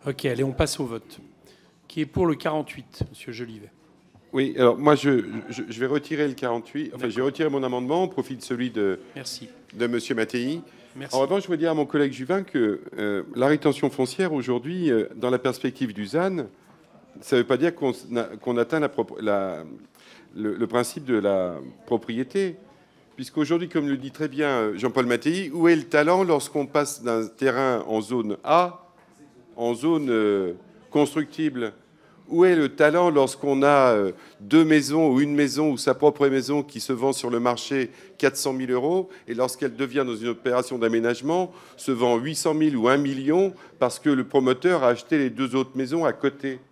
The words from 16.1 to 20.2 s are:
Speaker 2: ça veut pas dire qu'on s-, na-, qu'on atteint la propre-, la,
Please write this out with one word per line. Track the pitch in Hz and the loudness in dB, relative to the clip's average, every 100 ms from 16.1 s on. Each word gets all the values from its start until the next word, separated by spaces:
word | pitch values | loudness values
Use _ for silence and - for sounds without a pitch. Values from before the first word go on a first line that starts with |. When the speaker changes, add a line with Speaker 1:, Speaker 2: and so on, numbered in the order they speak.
| 143 185 185 113 - _ - _ - _ - | -2 -2 -2 -8 -12 _ -20 _ -20 _ -20
Speaker 2:
ça | - 127 | 0 2
veut | |
pas | 120 127 | 2 2
dire | 165 | 0
qu'on | 170 139 | 0 -4
s-, | 120 - | -4 -6
na-, | 120 104 104 | -6 -4 -8
qu'on | 123 120 | -4 -2
atteint | 117 160 | 0 0
la | 147 | -2
propre-, | - 107 - | -2 -6 -4
la, | 107 101 95 82 80 60 - _ - - | -2 0 -2 -6 -12 -18 -20 _ -20 -20